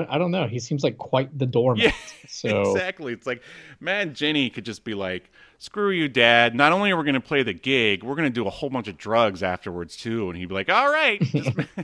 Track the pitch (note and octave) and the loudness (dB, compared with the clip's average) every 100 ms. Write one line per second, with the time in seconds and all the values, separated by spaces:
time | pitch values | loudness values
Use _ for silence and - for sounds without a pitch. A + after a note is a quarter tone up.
0 | D#3+ C#3+ F3 F#3 C3+ B2 A#2 D3 C#3 A2 | -2 -2 0 -2 -2 -4 -4 -2 -2 -4
1 | - C3 C#3 C#3 C3 A#2+ B2 B2+ A#3 - | -2 -2 -2 -4 0 2 2 4 2 0
2 | - - - - A2+ G#2 G2+ G2 F#3 F#3+ | -10 -20 -20 -8 -2 0 2 0 -2 -6
3 | C#3+ A#2 - A#2+ - - - - E3 G3 | -8 -8 -6 -8 -10 -20 -20 -12 -6 -4
4 | F#3+ C3 D3 D3 B2+ - A2 G#2 - G#2 | -4 -2 0 2 0 -4 -10 -10 -6 -4
5 | F#2+ F#2 - _ - _ - G#3 G3+ F#3 | -4 -6 -8 _ -20 _ -12 -2 0 2
6 | D3+ B2 A#2 A#2+ A#2+ A#2+ D3 F3+ G3+ F3+ | 0 4 6 8 6 6 4 4 2 2
7 | D3 C3+ - C#3+ A#2 F2 B2+ C3+ A2 G2 | 2 0 0 0 0 -2 0 2 4 2
8 | A2 C#3+ D3+ A#2+ G2 - C#3+ C3 G#2 E2+ | -2 -2 0 0 -2 -4 -4 -4 -6 -10
9 | G#2 A2+ A2 F#2 F#2+ F2+ - F2 E2+ - | 0 2 2 2 -2 -2 -6 -8 -8 -10
10 | A#2 A2+ F#2+ F2 F2+ F#2+ G2 G3+ C#4+ D4+ | -6 -4 -4 -6 -6 -4 0 2 2 2
11 | D4 G#3 D3 C#3+ - F#3 D3 - | 2 0 0 -2 -2 -4 -6 -8